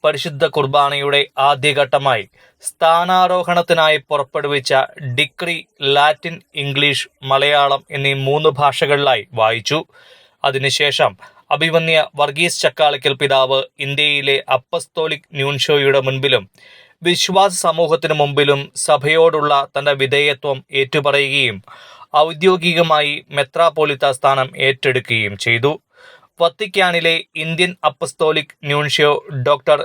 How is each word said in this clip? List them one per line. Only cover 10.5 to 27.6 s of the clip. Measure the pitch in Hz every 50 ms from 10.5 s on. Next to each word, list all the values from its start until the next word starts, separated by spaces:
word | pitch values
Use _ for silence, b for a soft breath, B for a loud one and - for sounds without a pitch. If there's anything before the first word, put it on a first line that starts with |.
| 135 135 131 139 127 - 147 143 131 - 156 117 95 B B B B B B B 147
അഭിവന്യ | 143 156 165 160 165 165 160 160 156 - - _ 143
വർഗീസ് | 143 147 143 147 170 175 - - -
ചക്കാളിക്കൽ | 151 - - 156 147 147 139 127 147 139 131
പിതാവ് | 143 139 135 135 131 131 135 135 135 - _ _ 147
ഇന്ത്യയിലെ | 139 139 147 147 147 147 143 139 139 139 139 - - 131
അപ്പസ്തോലിക് | 127 _ _ - 170 - _ _ - 160 156 156 143 _ _ - 147
ന്യൂൻഷോയുടെ | 139 139 143 135 - - 151 143 139 139 135 139 131
മുൻപിലും | 131 131 135 135 139 127 120 92 - _ b b b b b b b b b - 170
വിശ്വാസ | 175 - - - 185 196 196 202 185 - -
സമൂഹത്തിനു | 175 160 160 170 151 160 160 - 160 156 151
മുമ്പിലും | 147 143 143 143 143 139 143 139 139 - _ - -
സഭയോടുള്ള | - 151 143 131 147 156 160 160 165 156 156 147 147 143 139 139 143 _
തന്റെ | 139 143 147 143 139 135
വിധേയത്വം | 131 143 143 147 147 143 - - 147 135 131 - _ - 135
ഏറ്റുപറയുകയും | 139 131 - 151 139 143 139 143 143 135 135 143 135 120 104 95 - B B B B B B B B B B 151 151
ഔദ്യോഗികമായി | 160 165 151 170 190 185 180 160 180 165 165 170 160 156 151 147 147 147 147 - _ 143 143
മെത്രാപ്പോലിത്ത | 143 - _ 165 170 165 151 160 156 147 143 127 - 143 131
സ്ഥാനം | - - 143 135 135 131 135 - - 135 135
ഏറ്റെടുക്കുകയും | 135 131 - 135 127 127 120 - 120 113 107 101 101 98 -
ചെയ്തു. | 120 117 117 117 143 156 - _ b b b b b b b b b b _
വത്തിക്കാനിലെ | 170 170 - _ 214 202 180 196 190 180 175 170 160 165 165 165 - _ _ 160 160
ഇന്ത്യൻ | 160 165 160